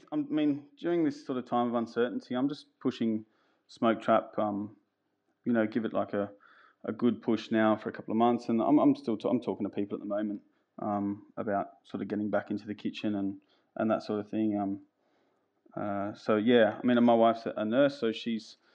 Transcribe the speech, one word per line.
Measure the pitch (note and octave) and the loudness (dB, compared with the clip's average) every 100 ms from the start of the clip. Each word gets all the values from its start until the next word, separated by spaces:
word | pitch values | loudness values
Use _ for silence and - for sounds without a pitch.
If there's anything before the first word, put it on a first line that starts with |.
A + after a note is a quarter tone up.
| - | -6
I | D3+ | -6
mean, | C#3+ D3+ D3+ C#3+ - - | -2 0 0 0 -6 -8
during | E3+ E3+ | -2 0
this | D#3 C#3 | 0 -2
sort | - B2+ | -6 -6
of | B2 | -2
time | B2 A#2+ | 0 0
of | |
uncertainty, | A#2 A2+ A#2 A#2+ B2 - | 0 -2 -2 -2 -2 -6
I'm | B2+ C#3 | -2 -2
just | D3 - _ | -4 -14 _
pushing | C3+ A#2+ A2+ G#2+ G#2+ _ _ _ _ | -4 -2 -2 -2 -8 _ _ _ _
smoked | - A#2 A2+ | -2 0 2
trap, | - A2+ - - | 2 2 2 -4
um, | G#2 G2+ G#2+ - _ _ _ _ _ _ | -2 -4 -8 -14 _ _ _ _ _ _
you | A#2+ | 0
know, | A#2 A2 | 2 2
give | A#2+ | -2
it, | G#2+ | -2
like, | G2 G2+ | -4 -2
a, | G#2 G2+ - _ _ _ _ | -4 -4 -8 _ _ _ _
a | - | -8
good | A2 A#2+ A2 | 0 0 0
push | - A2 - | -2 -2 0
now | A2+ A2 G#2+ | 2 4 2
for | A2+ | -2
a | |
couple | - - | -10 -4
of | A2 | 2
months. | A#2+ A#2+ - | 2 2 0
And | A2+ | 0
I'm, | - D3 | 4 4
I'm | C#3+ C3+ | 4 2
still | - G#2+ | -2 -2
t-, | - | -2
I'm | B2+ | -2
talking | A2+ F#2+ | -2 -6
to | G2 | -6
people | - G2+ G#2 | -6 -6 -6
at | |
the | G#2 | -6
moment, | G2+ G#2+ G2+ _ _ _ - | -4 -4 -6 _ _ _ -8
um, | G#2+ G2+ G2+ G#2 - - | -4 -2 -2 -6 -10 -8
about | G#2 G2 - - | -2 -2 -2 -10
sort | _ G2+ | _ -8
of | G2+ | -4
getting | G#2 G#2 | -4 0
back | G2+ - | -2 -2
into | G#2 G#2 | -8 -6
the | |
kitchen | G#2 - - A2 | -8 -8 -6 -4
and, | G2+ G2 G2 _ _ _ - | -2 -4 -8 _ _ _ -4
and | A2 | 0
that | G#2+ | 0
sort | - G#2+ | -2 -6
of | G#2 | -4
thing. | G#2+ A2 G#2 | -2 0 0
Um, | G2 G2 - _ _ _ _ _ _ _ _ - | -2 -6 -12 _ _ _ _ _ _ _ _ -8
uh, | G2+ G2+ G2+ | -6 -4 -6
so, | B2 - G#2+ | -6 0 2
yeah, | A2 A#2+ G#2+ - | 6 6 6 4
I | B2 | 2
mean, | A#2+ | 4
and | |
my | A#2+ | 6
wife's | A#2 A2+ A#2 | 6 6 4
a, | - - | -4 -4
a | |
nurse, | G#2+ B2 C#3+ C#3 | -2 2 2 2
so | A2+ | -4
she's, | A2 A#2+ A2 G#2+ - _ | -2 -6 -8 -8 -20 _